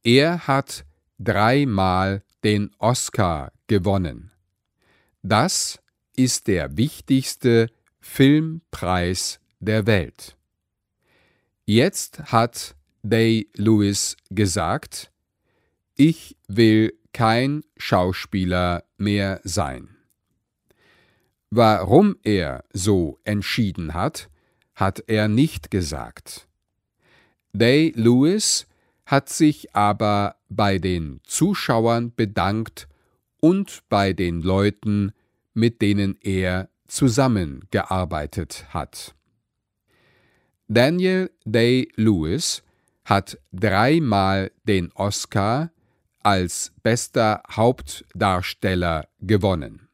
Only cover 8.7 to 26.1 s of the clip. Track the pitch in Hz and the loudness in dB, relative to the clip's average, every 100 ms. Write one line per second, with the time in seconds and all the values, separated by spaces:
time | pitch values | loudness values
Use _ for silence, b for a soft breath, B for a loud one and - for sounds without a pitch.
8.7 | - 90 90 87 92 - - _ _ 98 | -8 -2 0 -2 -4 -6 -10 _ _ -2
9.7 | 110 104 104 64 - - _ _ _ _ | 0 2 0 0 -12 -20 _ _ _ _
10.7 | _ _ _ _ _ _ _ _ _ - | _ _ _ _ _ _ _ _ _ 0
11.7 | 107 165 - - - - 117 123 - - | 2 2 -2 -12 -16 0 2 2 -4 -16
12.7 | - _ _ 104 113 113 113 104 - 104 | -18 _ _ -2 2 2 0 -2 -2 2
13.7 | 107 101 101 - - _ 98 101 95 82 | 4 2 -2 -6 -10 _ -2 0 0 -2
14.7 | 117 - - - _ _ _ _ _ _ | -4 -8 -18 -18 _ _ _ _ _ _
15.7 | _ _ - 151 160 - - - 101 110 | _ _ 2 2 2 -12 -20 -6 4 4
16.7 | 110 110 - _ - 113 117 135 151 - | 6 2 -4 _ -2 0 0 -2 -4 -10
17.7 | _ - 98 90 92 - 101 92 90 90 | _ -2 0 0 -4 -6 -4 -2 0 -2
18.7 | 87 _ _ 101 101 98 95 95 92 71 | -4 _ _ -2 -2 -2 -6 -6 -4 -6
19.7 | 64 - _ _ _ _ _ _ _ _ | -8 -16 _ _ _ _ _ _ _ _
20.7 | _ _ _ _ _ _ _ _ 110 113 | _ _ _ _ _ _ _ _ 4 4
21.7 | 104 90 135 208 - 110 101 76 65 - | 4 4 6 4 0 -2 -2 -2 -8 -10
22.7 | 98 98 95 80 - - 104 98 - 104 | -4 0 0 0 -6 -6 -4 -4 -2 -2
23.7 | 92 78 82 123 - - _ _ _ _ | -4 -8 -6 -6 -8 -20 _ _ _ _
24.7 | - 98 - - 107 107 107 160 - - | -4 -2 -2 -4 -2 0 2 0 -2 -6
25.7 | 101 80 71 57 | -4 -4 -8 -12